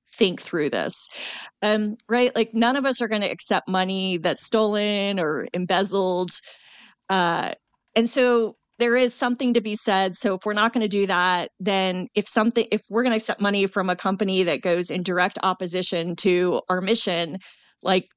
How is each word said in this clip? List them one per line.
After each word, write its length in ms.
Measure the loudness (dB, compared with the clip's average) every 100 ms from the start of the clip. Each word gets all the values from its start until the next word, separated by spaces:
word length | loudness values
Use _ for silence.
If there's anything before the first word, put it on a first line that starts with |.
| -12
think 280 | 0 0 0
through 260 | -6 -2 -2
this. 380 | -2 -4 -6 -10 -12 -12 -12 -16 -6
Um, 340 | 0 0 0 -6 -2
right? 240 | 2 2 2
Like, 140 | -2
none 240 | 2 2 2
of 80 |
us 160 | 0 -2
are 80 | -2
gonna 220 | -2 -2
accept 360 | -4 -2 -2 0
money 520 | -2 0 -2 -2 -2
that's 260 | -2 -2
stolen 760 | 0 0 2 0 0 0 -2 -2
or 280 | -2 -2 -4
embezzled. 720 | -6 0 0 0 0 0 0 -2 -6 -8 -20 -20 -20 -20 _ -2
Uh, 440 | 0 2 0 -4 -8 _ _ _
and 120 | 0 2
so 500 | 2 4 4 0 -4 _ -2
there 160 | 2 4
is 180 | 2
something 400 | 0 -2 0 2
to 80 | 2
be 120 | 0
said. 400 | -4 0 2 0
So 200 | 0 -2
if 60 | -2
we're 80 | -2
not 220 | 0 0
gonna 140 | 2 0
do 180 | 0 0
that, 420 | 2 2 0 -2 -6
then 480 | -2 0 0 -2 -4
if 140 | -4 -2
something, 380 | 2 2 2 0
if 120 | -2 -2
we're 140 | 0
gonna 120 | 2 0
accept 240 | -2 -2
money 260 | 0 2 0
from 220 | 0 -2
a 80 | 0
company 460 | -2 0 0 2
that 180 | 2 0
goes 300 | 0 0 0
in 120 | -4
direct 360 | -2 0 0 0
opposition 720 | -2 -2 -4 -4 -2 -2 -4 0
to 440 | 2 4 2 0 -2
our 140 | -2
mission, 560 | 0 0 2 0 -2 -6 -14 -20 _ _
like, 260 | 0 0 0